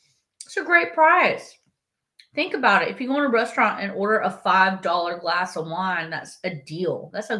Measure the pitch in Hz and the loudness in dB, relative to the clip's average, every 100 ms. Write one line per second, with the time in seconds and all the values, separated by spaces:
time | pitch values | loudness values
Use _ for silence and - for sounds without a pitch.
0 | _ _ _ - - 392 311 339 - - | _ _ _ -20 -10 -6 2 2 4 4
1 | 311 359 226 - - - _ _ _ _ | 6 6 4 0 -8 -20 _ _ _ _
2 | _ _ _ - 359 302 240 196 165 196 | _ _ _ -6 -4 0 2 4 2 -4
3 | 254 285 285 226 233 - 214 - 196 190 | -2 0 2 2 0 0 0 0 -6 -2
4 | 202 214 190 - 190 190 190 185 180 175 | 0 2 0 -2 2 4 4 0 -2 0
5 | 170 175 175 175 180 175 160 170 185 175 | -2 -4 -2 -2 -2 -6 -6 -4 -2 -4
6 | 160 156 - - 185 156 - 160 175 120 | -6 -10 -12 -10 -8 -8 -10 -4 -4 -4
7 | - 202 - | -8 -10 -6